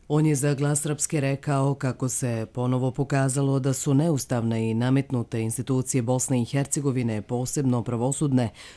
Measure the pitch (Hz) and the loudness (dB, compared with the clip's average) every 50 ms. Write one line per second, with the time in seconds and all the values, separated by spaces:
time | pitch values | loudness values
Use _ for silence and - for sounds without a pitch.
0 | - - 147 156 151 156 147 127 131 143 143 127 143 143 147 147 - 151 147 - | -6 -2 2 2 4 4 2 2 2 0 0 0 0 0 0 0 -2 -4 -4 -2
1 | - - - 151 135 135 139 139 - 151 143 135 135 139 139 - - 131 120 - | -4 -2 -2 0 0 0 -2 -2 -2 -2 0 0 2 0 0 0 -2 -4 -2 -2
2 | 135 127 - - 135 123 117 113 110 - - 123 123 123 127 127 127 131 123 - | -4 -4 -2 -2 -2 -2 -2 -2 -4 -6 -4 -2 0 0 0 2 0 0 0 -2
3 | 139 - 147 135 135 135 123 143 139 139 139 135 127 139 127 - - 147 139 135 | -2 0 0 0 2 2 0 0 2 2 2 2 2 0 -2 0 0 2 4 4
4 | 156 170 156 127 - - 131 120 113 113 113 113 113 113 110 113 120 127 131 139 | 4 4 2 0 0 -2 -2 -2 0 0 0 0 0 0 0 0 2 2 2 2
5 | 135 139 135 120 117 - - 113 110 110 113 - 117 - 131 131 123 - - 135 | 2 0 -2 -4 -2 -2 -4 -4 -2 -2 -2 -4 -4 -2 0 -2 0 0 0 -2
6 | 117 117 127 127 - - 135 123 117 - - 139 139 - - 160 139 143 120 131 | 0 0 0 0 0 0 0 0 0 0 0 -2 -2 0 -2 -2 0 0 0 0
7 | 123 117 110 104 98 - 123 123 127 120 - 156 139 131 123 120 104 - 120 113 | 0 -2 -2 -4 -4 -4 -4 -4 -4 -2 -2 0 2 2 2 2 0 0 -2 0
8 | 120 135 139 - 160 143 131 127 120 104 - - - - - | 0 0 0 0 0 2 2 2 2 0 -2 -8 -20 -20 -20